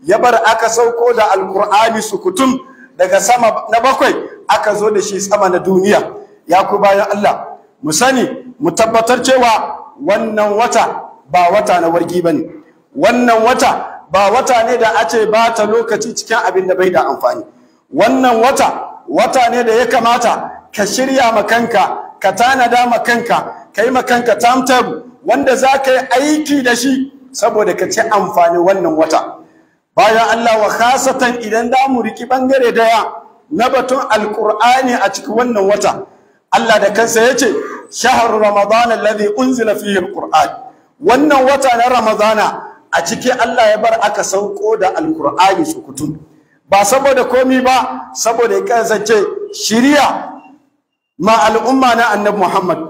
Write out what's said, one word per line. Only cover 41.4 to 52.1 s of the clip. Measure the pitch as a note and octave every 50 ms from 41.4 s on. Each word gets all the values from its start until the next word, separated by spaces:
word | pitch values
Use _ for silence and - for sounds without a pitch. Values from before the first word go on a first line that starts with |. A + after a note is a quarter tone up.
| C4
wata | B3+ C#4 C#4 C4+ C4 A#3+
na | A#3 A#3 B3 B3+
Ramadana | A#3+ A3 A3 A3 G#3 G#3 G#3+ A3 G#3+ G3 D#3+ - - - - - - _ _
a | - E3+ -
ciki | - - - - B3 B3
Allah | B3 A#3 A#3+ A#3+ B3 A3+ G#3+ G#3+
ya |
bar | G#3 A3+ A#3 A3+ A3+
aka | G3 G#3+ A3+ G#3+ F3
sauko | - - F#3+ G#3 G3+ G3 - - G#3+ A3 G#3+
da | F#3+ F3+ -
Alkur'ani | E3+ D#3 D#3 D#3+ D#3+ C#3+ C#3+ C#3+ - F#3 F#3+ F#3+ F3+ D#3+ -
sukutun. | - - - - C3 - D3+ C#3 - - - _ _ _ _ _ _ _ _
Ba | _ F#3+ G3 G3+ G3+
saboda | B3 C4+ C4+ C#4 C4+ B3+ A#3+ -
komi | - B3+ C4 C4 C4 C4
ba, | A#3 B3+ B3+ B3+ C4 B3+ - - - - -
saboda | - - A3 A#3 A#3+ A#3+ A3+ G3
ya | G3 F#3+
kasance | G3 A#3+ A#3 A3 - A3 G#3 G#3 - A#3 G#3+ F#3 - - - - - -
shiriya | - - - A3 A3+ A#3+ C#4 D4 D4 C4 F#3 C3+ - - - - - - - - _ _ _ _ _ _ _ _ _ _ _ _ _
ma | D#3+ G#3 A3 A3+ A3 A3 A3
al'umma | A3+ A3+ A#3 C4 C4+ C4 B3 A#3 A3+
na | A#3 A#3